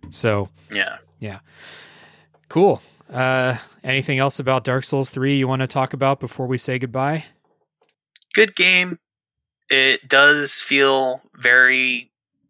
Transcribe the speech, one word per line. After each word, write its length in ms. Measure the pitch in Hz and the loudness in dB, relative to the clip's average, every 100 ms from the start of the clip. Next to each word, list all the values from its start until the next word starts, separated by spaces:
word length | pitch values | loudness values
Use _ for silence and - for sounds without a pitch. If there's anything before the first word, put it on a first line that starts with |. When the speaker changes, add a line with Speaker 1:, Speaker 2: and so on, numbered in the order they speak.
| - | -10
Speaker 1:
So, 400 | - 113 104 98 _ - | -4 0 0 -4 _ -8
Speaker 2:
Yeah. 240 | 101 98 - _ _ | -6 -6 -8 _ _
Speaker 1:
yeah. 180 | 107 95 _ - - - - - - _ _ _ - | -14 -14 _ -20 -20 -20 -20 -20 -20 _ _ _ -4
Cool. 340 | 160 190 123 - _ - | 2 4 2 -6 _ -10
Uh, 440 | 123 127 131 127 120 - _ | -2 0 2 0 -2 -8 _
anything 360 | - 135 135 131 | -4 -4 -2 0
else 180 | 135 - | 0 -2
about 240 | 127 131 | 0 -2
Dark 200 | 123 131 | 0 -2
Souls 260 | - 135 135 | -2 -2 -2
three 260 | 135 135 139 | -2 0 0
you 120 | 131 | 0
wanna 180 | 131 131 | -2 -2
talk 260 | 139 131 | -2 -4
about 280 | 139 135 139 | -2 -2 -2
before 260 | 120 - 127 | -6 -8 -6
we 100 | 127 | -4
say 220 | - 127 | -4 -4
goodbye? 460 | 123 127 139 156 - _ _ _ _ _ _ _ _ - _ | -6 -4 -4 -4 -8 _ _ _ _ _ _ _ _ -20 _
Speaker 2:
Good 200 | - 214 | 0 0
game. 440 | - 180 185 180 170 _ _ _ _ _ _ - | 0 0 2 -2 -8 _ _ _ _ _ _ -2
It 400 | 135 135 131 135 | 2 2 0 2
does 520 | 135 143 147 139 - | 4 6 4 0 -4
feel 580 | - 139 139 135 131 127 _ | -2 2 2 2 -2 -6 _
very 760 | - 123 127 127 127 127 123 120 _ _ _ _ | -4 2 4 4 2 -2 -4 -10 _ _ _ _